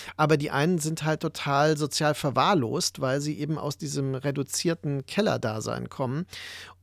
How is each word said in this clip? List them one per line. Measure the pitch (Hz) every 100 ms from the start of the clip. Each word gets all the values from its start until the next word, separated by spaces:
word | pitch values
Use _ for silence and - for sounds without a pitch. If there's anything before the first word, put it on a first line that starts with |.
| - -
aber | 151 156
die | 147
einen | 139 156 180
sind | 151 160
halt | 151 156
total | 160 - 143 139 151 147
sozial | 147 - 151
verwahrlost, | 147 147 120 165 196 113 147 - -
weil | 131 139
sie | 147 147
eben | 147 156
aus | 143 -
diesem | 147 143 135
reduzierten | 131 143 139 131 - 175 165 151 139 -
Kellerdasein | - 214 120 117 110 113 117 123
kommen. | - 127 143 185 - - - - -